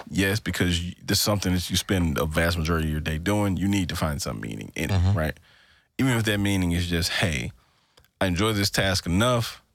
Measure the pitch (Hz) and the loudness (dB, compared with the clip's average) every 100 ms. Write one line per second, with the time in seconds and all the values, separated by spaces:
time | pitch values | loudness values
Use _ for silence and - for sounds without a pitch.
0 | - - 98 104 - 90 92 87 87 - | -4 0 2 0 -2 0 0 0 -4 -10
1 | - 98 - 104 92 90 - 92 - 95 | -2 0 2 0 2 0 0 -4 0 2
2 | 85 71 78 80 85 85 78 82 78 76 | 2 0 0 0 0 0 0 0 0 -2
3 | 80 78 87 104 101 87 98 101 87 85 | -2 -4 -2 0 0 0 0 0 0 -2
4 | 87 73 - 53 55 57 - - 78 98 | -2 -2 -6 -6 -8 -10 -10 -6 0 2
5 | 87 101 78 - - _ _ _ _ - | 4 2 0 -4 -14 _ _ _ _ -2
6 | 131 120 107 101 101 98 90 85 87 85 | 2 2 2 2 2 2 2 0 0 0
7 | 80 - 98 73 87 - _ _ _ _ | 0 0 0 -2 -6 -10 _ _ _ _
8 | _ _ 98 87 107 104 98 - 98 92 | _ _ -2 2 0 2 0 0 0 0
9 | - 87 120 123 117 - _ | 0 2 2 2 -2 -8 _